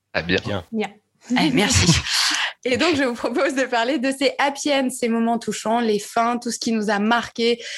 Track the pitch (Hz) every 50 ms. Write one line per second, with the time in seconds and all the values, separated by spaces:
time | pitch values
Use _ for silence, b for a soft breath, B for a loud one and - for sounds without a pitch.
0 | _ _ - - 82 87 92 95 - 107 101 92 85 - 226 214 101 - - _
1 | _ _ _ _ - - 247 - - 151 - 175 - 262 247 - 180 175 - -
2 | - B B B B B B B B B B B - 254 254 214 311 359 311 269
3 | 277 240 240 - - 277 240 359 269 269 262 269 254 226 247 226 233 254 311 247
4 | 247 269 269 - 277 254 - - 262 269 269 - - 294 277 269 262 254 254 -
5 | 247 226 226 226 226 233 233 226 - 214 202 - - 214 226 240 233 214 208 202
6 | 208 - - 233 226 240 247 233 240 240 226 - - 240 226 220 208 214 208 202
7 | 208 220 240 233 220 - - 233 233 233 240 233 B B B